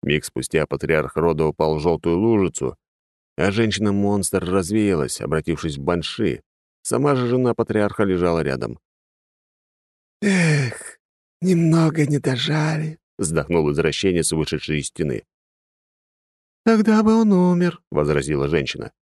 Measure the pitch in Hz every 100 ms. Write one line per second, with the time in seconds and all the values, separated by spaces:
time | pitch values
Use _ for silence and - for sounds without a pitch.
0 | - 73 - - 65 78 76 - 71 80
1 | 65 - 85 78 78 76 78 78 80 80
2 | 85 85 110 110 92 - 65 - _ _
3 | _ _ _ - 90 101 113 95 104 101
4 | 101 104 95 95 87 95 87 107 104 87
5 | 65 - 53 78 76 80 85 69 71 85
6 | 80 - 107 60 _ _ _ _ - 120
7 | 143 135 123 127 127 113 113 107 104 -
8 | 101 90 87 82 71 65 58 60 _ _
9 | _ _ _ _ _ _ _ _ _ _
10 | _ _ 208 190 165 147 127 - - -
11 | _ _ _ _ 180 175 165 165 160 156
12 | 147 147 139 127 - 151 151 156 156 156
13 | _ _ 92 80 73 85 76 73 78 73
14 | 98 87 80 80 76 78 - 76 69 -
15 | 78 58 - _ _ _ _ _ _ _
16 | _ _ _ _ _ _ - 226 214 214
17 | 214 220 226 190 180 180 175 - _ -
18 | 73 73 67 73 69 82 67 - 57 _